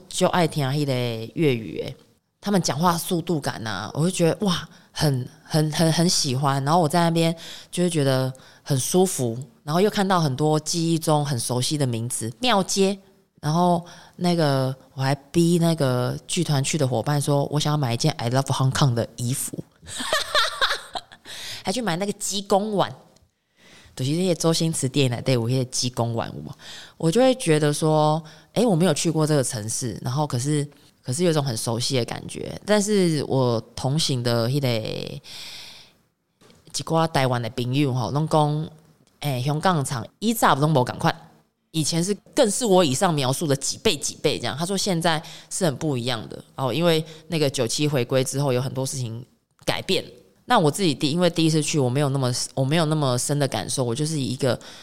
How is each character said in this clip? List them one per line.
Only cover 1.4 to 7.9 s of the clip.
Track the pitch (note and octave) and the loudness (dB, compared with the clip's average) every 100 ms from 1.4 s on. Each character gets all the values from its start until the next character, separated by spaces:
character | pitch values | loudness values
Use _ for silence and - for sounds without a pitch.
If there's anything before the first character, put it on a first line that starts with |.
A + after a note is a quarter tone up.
| D#3 | 2
语 | A#2+ G2+ - | 2 -4 -8
欸。 | - - _ _ _ _ | -8 -10 _ _ _ _
他 | - | 0
们 | G3+ | 0
讲 | - C3+ | 2 0
话 | F3+ E3+ | 2 0
速 | - F3 | -2 -4
度 | D#3+ E3 | -2 -2
感 | C#3 - A2 | -2 -6 -6
啊， | F#2+ G#2 | -8 -8
我 | - E3 | -2 -2
就 | |
觉 | F3+ E3 | 2 0
得 | D#3+ G#3 | 2 0
哇， | E3 D#3 - _ | -2 -6 -18 _
很， | - D#3 C3+ B2+ - | -2 0 0 -4 -12
很， | - D#3+ D#3 | -2 0 0
很， | D3 E3 | 2 2
很 | D#3+ E3 | 4 2
喜 | - D3+ | 2 0
欢。 | C3 C#3+ C#3 | 0 0 0
然 | C#3 | 2
后 | E3+ | 2
我 | D#3 | 4
在 | E3+ | 4
那 | E3+ | 2
边 | E3 E3 E3+ - - - | 4 2 0 -8 -18 -10
就 | - | -2
会 | |
觉 | F3+ | 0